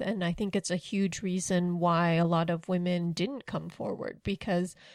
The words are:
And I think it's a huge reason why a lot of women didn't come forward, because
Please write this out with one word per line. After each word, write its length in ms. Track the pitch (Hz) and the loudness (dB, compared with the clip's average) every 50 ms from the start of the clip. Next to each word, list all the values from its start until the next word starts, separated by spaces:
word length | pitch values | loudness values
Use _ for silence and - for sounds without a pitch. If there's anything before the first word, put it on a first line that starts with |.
And 240 | - 196 226 190 180 | -4 -2 -2 0 0
I 80 | 170 | -2
think 240 | 170 - 208 196 - | 0 0 -2 0 -2
it's 140 | 196 - - | -2 -2 -2
a 60 | 180 | -4
huge 460 | 175 - - - 196 196 185 - - | -4 -4 -2 0 0 0 0 0 -2
reason 560 | 208 185 180 185 - - 185 175 175 175 175 175 | -4 -2 -2 -2 0 2 2 2 2 2 0 2
why 340 | 175 175 170 165 175 170 | 2 4 4 4 4 4
a 140 | 165 165 170 | 4 4 4
lot 240 | 165 170 165 165 165 | 4 4 2 2 2
of 180 | 170 165 - - | 0 -2 -2 0
women 440 | 185 175 175 180 180 175 170 170 | 0 0 2 2 0 0 0 0
didn't 340 | 160 - - 247 285 240 - | 0 0 -2 -2 -4 -6 -8
come 240 | - - - 156 170 | -6 -6 -6 -6 -8
forward, 500 | - - - 208 190 - - - - - | -10 -8 -6 -6 -6 -6 -6 -8 -8 -6
because 520 | - 202 196 - - 214 180 175 185 180 - - - - | -4 -4 -4 -4 -2 0 0 0 0 -2 -6 -12 -20 -20